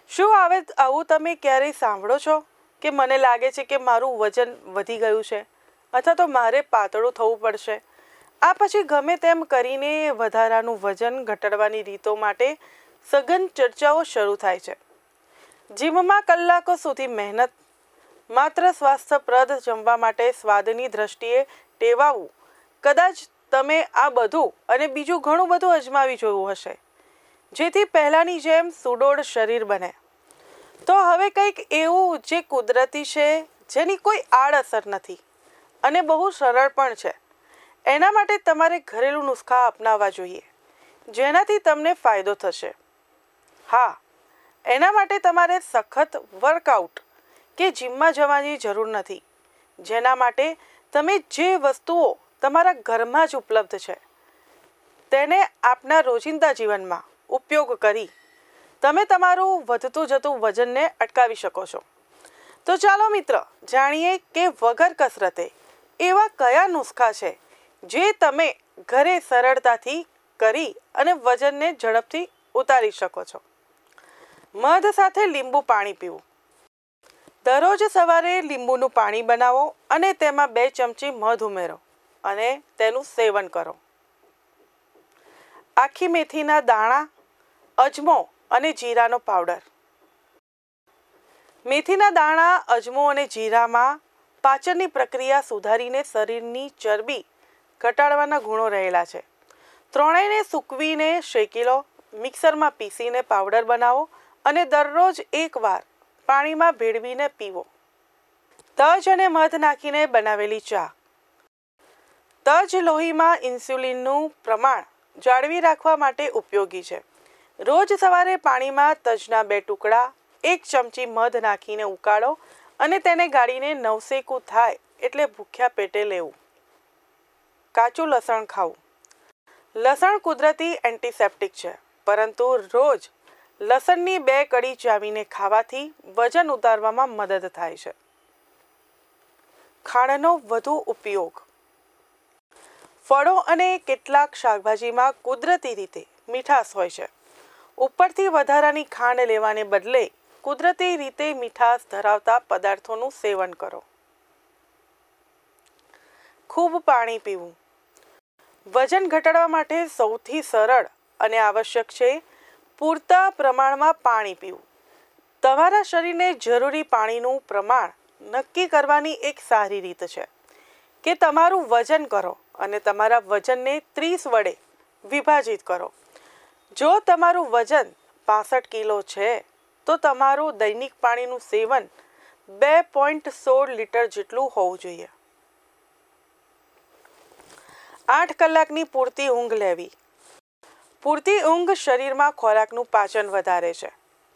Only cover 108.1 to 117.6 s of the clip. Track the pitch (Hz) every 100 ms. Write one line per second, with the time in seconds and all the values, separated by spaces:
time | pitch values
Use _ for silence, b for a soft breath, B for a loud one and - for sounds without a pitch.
108.1 | _ _ _ _ _ _ - 294 370 381
109.1 | 370 381 320 320 320 302 294 294 294 302
110.1 | 233 214 208 208 214 - 202 156 _ _
111.1 | _ _ _ _ _ _ _ _ b b
112.1 | b b _ 269 320 381 370 339 311 330
113.1 | 311 330 339 247 247 - 262 254 254 254
114.1 | 285 311 - - 220 269 240 - _ _
115.1 | - 254 254 294 349 330 311 320 311 277
116.1 | - - 226 - 202 185 185 175 175 -
117.1 | _ b b b b